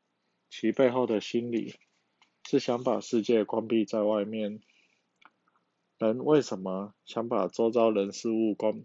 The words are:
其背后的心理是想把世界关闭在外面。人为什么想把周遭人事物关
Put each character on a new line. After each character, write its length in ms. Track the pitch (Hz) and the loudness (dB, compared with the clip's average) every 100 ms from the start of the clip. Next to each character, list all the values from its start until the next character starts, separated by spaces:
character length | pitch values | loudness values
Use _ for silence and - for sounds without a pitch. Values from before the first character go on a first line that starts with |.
| _ _ _ _ _ | _ _ _ _ _
其 220 | - 113 | -4 -2
背 180 | 117 127 | 4 2
后 180 | 127 120 | 4 0
的 140 | 107 | 0
心 300 | - 120 120 | -2 -4 -2
理 220 | 117 - - _ _ _ _ _ _ - | -4 -6 -12 _ _ _ _ _ _ -2
是 140 | 139 | 0
想 240 | - 120 | 0 0
把 160 | 127 104 | 0 -2
世 220 | - 120 | 0 -2
界 240 | 104 117 101 | 2 2 2
关 220 | 113 113 | -2 0
闭 180 | 113 104 | 0 0
在 180 | 110 | 0
外 220 | 104 107 101 | 2 0 -2
面。 360 | 110 104 107 - _ _ _ _ _ - _ _ _ _ _ _ _ | -4 -6 -8 -16 _ _ _ _ _ -20 _ _ _ _ _ _ _
人 200 | 110 120 | 0 0
为 220 | 147 151 | 2 2
什 180 | 120 98 | 2 -4
么 340 | 95 95 104 - - | -4 -4 -6 -14 -8
想 240 | 117 117 | -6 -2
把 180 | 117 92 | 0 0
周 240 | - 113 | 0 0
遭 180 | 120 113 | 4 4
人 220 | 107 98 | 4 0
事 180 | - 117 | -4 -2
物 260 | 113 110 101 | 0 0 0
关 280 | 107 110 | -2 -2